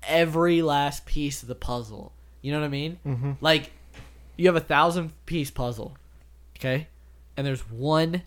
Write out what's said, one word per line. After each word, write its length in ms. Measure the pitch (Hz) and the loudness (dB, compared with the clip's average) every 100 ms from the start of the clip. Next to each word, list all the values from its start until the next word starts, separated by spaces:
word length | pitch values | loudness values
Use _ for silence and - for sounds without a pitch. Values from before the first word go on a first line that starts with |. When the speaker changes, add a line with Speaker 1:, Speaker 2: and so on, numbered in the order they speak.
Speaker 1:
every 580 | - 160 170 160 170 170 | 2 2 4 4 4 4
last 420 | 160 143 143 139 - | 4 2 0 -4 -2
piece 380 | - 143 139 | -2 0 -6
of 40 | 120 | -10
the 80 | 123 | -10
puzzle. 560 | - 123 113 107 - - - - | -6 -6 -6 -12 -16 -20 -20 -12
You 100 | 135 | -4
know 80 | 147 | -2
what 60 | 151 | -2
I 40 | |
mean? 300 | 139 151 175 147 | -4 -6 -6 -6
Speaker 2:
Mm-hmm. 260 | 127 139 139 | -4 -4 -2
Speaker 1:
Like, 320 | 156 160 - - - - - - - - | 2 2 2 -18 -20 -20 -20 -20 -20 2
you 100 | 175 | 4
have 80 | 170 | 4
a 40 | |
thousand 500 | - 147 165 175 165 - - | 4 4 4 2 -4 -10 -6
piece 240 | 165 139 | -4 -4
puzzle, 460 | - 123 113 110 139 - - - - - - | -4 -6 -6 -12 -14 -20 -20 -20 -20 -20 -8
okay? 300 | 131 131 156 - - - - - | -2 -2 -4 -16 -20 -20 -16 -6
And 100 | 139 | -4
there's 160 | 131 - | -4 -6
one 500 | 113 139 156 165 175 | -6 0 2 2 -2